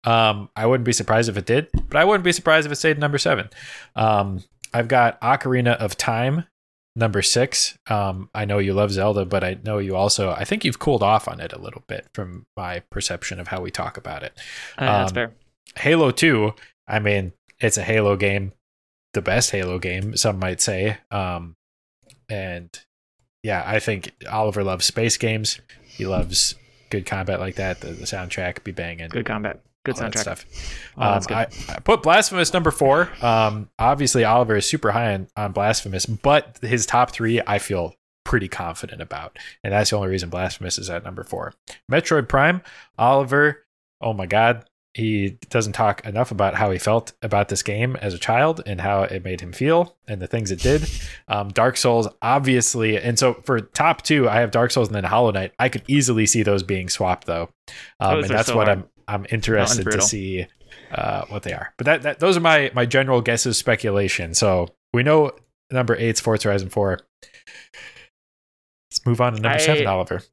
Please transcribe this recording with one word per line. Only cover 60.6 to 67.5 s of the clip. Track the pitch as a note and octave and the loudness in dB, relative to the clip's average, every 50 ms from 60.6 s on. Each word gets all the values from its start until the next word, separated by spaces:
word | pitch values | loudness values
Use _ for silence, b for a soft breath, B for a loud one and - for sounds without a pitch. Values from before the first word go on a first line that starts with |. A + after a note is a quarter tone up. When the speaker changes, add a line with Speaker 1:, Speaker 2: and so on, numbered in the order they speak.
| B B B B B B | B B B B B B
Speaker 1:
uh, | - - - - - - - - | -6 -6 -4 -4 -4 -4 -6 -8
what | - - | -10 -10
they | - - - | -8 -8 -10
are. | - - - _ - | -8 -10 -12 _ -4
But | A#2+ | 2
that, | C3+ D#3+ D3+ | 2 2 2
that, | B2+ D3 C#3 - | 0 -4 -2 0
those | E3 F#3+ F#3+ | 2 2 2
are | F3 | 4
my, | E3 E3 D#3+ D3+ C#3 C3+ - | 4 6 6 6 4 2 2
my | B2+ A#2+ | 0 0
general | A#2+ B2 C3 C3+ C3 C3 B2 | 4 4 2 4 4 2 2
guesses, | A2+ B2 A#2 A#2 - B2+ A2 | 2 2 0 0 0 0 -2
speculation. | - - - A2+ - - A2 G2 G2+ G2+ F#2+ - - F2+ E2 E2+ | 0 2 2 0 2 0 0 0 2 0 0 -2 -4 -4 -2 0
So | - - G2+ F#2 F2+ F2 E2+ _ _ _ _ | 2 2 4 2 2 0 -2 _ _ _ _
we | - A#2+ | -2 0
know | B2 D3 D#3 D#3 D3+ C3+ - - _ _ _ _ _ _ | 2 4 4 4 4 2 -2 -10 _ _ _ _ _ _
number | B2+ B2+ B2 A2+ A#2 | -2 -2 0 0 0
eight's | - A#2 A#2 A2 - | 0 0 0 0 0
Forza | - A#2 A2 G#2+ - A2 | 0 0 0 2 2 2
Horizon | G2+ G2+ F#2+ F#2 | 0 0 -2 -2
four. | - G#2+ G2+ G2 F#2 - _ _ _ _ B B B B B B | -2 0 0 0 0 -4 _ _ _ _ B B B B B B